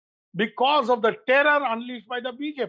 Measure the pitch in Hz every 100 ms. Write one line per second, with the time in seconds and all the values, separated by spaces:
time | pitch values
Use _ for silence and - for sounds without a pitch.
0 | _ _ _ 170 220 - 262 294 233 240
1 | 220 214 - 269 294 294 262 226 247 247
2 | - 247 254 240 294 294